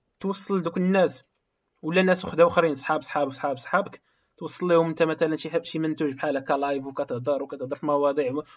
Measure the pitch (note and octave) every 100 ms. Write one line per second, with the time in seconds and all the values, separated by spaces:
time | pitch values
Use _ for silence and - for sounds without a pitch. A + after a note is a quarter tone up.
0 | _ _ G3 F#3+ - G3 E3 F#3 F3+ F#3+
1 | E3 - - _ _ _ _ _ D#3+ F3+
2 | F#3 F#3 - D#3 E3+ F3 E3 C3+ - D3+
3 | - D3 C3+ C3+ C#3+ C3 - F#3+ G3 -
4 | _ _ _ _ D#3+ - F3+ E3 E3 D#3+
5 | D#3+ D#3 D#3+ D#3 D#3+ E3 - D#3 D#3 D#3
6 | D3+ C3 D3+ C#3 C3+ C#3 C#3+ C#3 C3+ C3+
7 | C#3+ A#2+ C3 C3+ C#3 C3+ C3 C#3 D3+ C#3+
8 | C#3+ C#3+ C3 C#3+ -